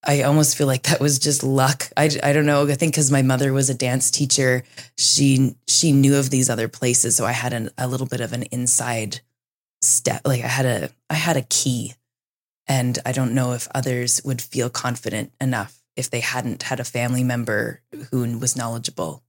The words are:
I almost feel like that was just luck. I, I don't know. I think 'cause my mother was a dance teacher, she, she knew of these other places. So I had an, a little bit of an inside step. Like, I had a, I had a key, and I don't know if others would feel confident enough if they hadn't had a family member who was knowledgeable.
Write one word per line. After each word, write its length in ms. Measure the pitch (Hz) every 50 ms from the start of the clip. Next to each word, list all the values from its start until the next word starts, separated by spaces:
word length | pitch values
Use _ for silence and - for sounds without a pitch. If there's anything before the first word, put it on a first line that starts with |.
| -
I 200 | - 143 143 127
almost 340 | 139 143 156 151 143 -
feel 80 | - 147
like 160 | 135 131 127 -
that 160 | - 160 -
was 200 | 135 147 143 135
just 240 | - 147 143 139 -
luck. 460 | 135 135 135 131 135 143 135 - - -
I, 140 | - 147 156 143 - -
I 100 | 143 143
don't 140 | 151 151
know. 200 | 147 147 143 147
I 60 | 143 143
think 220 | 135 170 160 135
'cause 160 | 151 151 135
my 100 | 143 139
mother 320 | 131 131 131 127 139 139 135
was 160 | 135 135 139
a 60 | 135
dance 340 | 117 131 123 123 131 131 -
teacher, 540 | - - 143 135 - - 135 127 127 127 127 - - - - - _
she, 580 | - - - - 160 143 135 135 127 135 123 - _ _
she 240 | - - - - 165
knew 240 | 143 139 135 139 143
of 160 | 139 139 131
these 180 | 139 127 127 123
other 180 | 120 110 113
places. 480 | 113 - - - 123 123 120 - 120 120
So 80 | - 117
I 60 | 107
had 220 | 120 120 117 123 123
an, 160 | 117 110 - -
a 100 | - 131
little 200 | 123 123 131 131
bit 140 | 127 - 120
of 120 | 120 110 -
an 100 | 120 -
inside 760 | - - 123 123 123 - - 120 123 120 113 110 101 104 - _ _ _ _ _ _ _ _ _ _ _ _ -
step. 380 | - - - - - - - -
Like, 180 | 143 135 120 120
I 40 |
had 180 | 120 123 131 131
a, 240 | 127 120 101 76 65 _ _ _ _
I 20 | 165
had 240 | 156 156 170 165
a 60 | 143 127
key, 500 | _ - - - 135 123 120 - - - _ _ _ _ _ _ _ _ _ _ _ _ _ _
and 300 | - 135 131 123 123 120 127 -
I 60 | 123
don't 220 | 127 135 131 120 113
know 180 | 131 127 123 123
if 140 | 120 - - -
others 440 | - 123 131 127 123 123 120 - - -
would 160 | 139 131 120
feel 280 | - - - 139 120 123
confident 600 | - - - 123 120 117 - 110 - 107 - - _ _
enough 400 | 139 131 127 113 98 - - _ _ _ _
if 140 | - 131 -
they 120 | - 120
hadn't 420 | 117 - - 127 120 123 - - -
had 160 | - 131 123
a 40 | 123
family 380 | - - 120 120 123 123 123 127
member 580 | 123 123 120 117 117 110 104 113 113 - - _ _ - 302 - -
who 300 | - 127 120 120 117 113
was 160 | 131 123 -
knowledgeable. 680 | 131 120 117 117 117 117 - - - 87 80 76 - _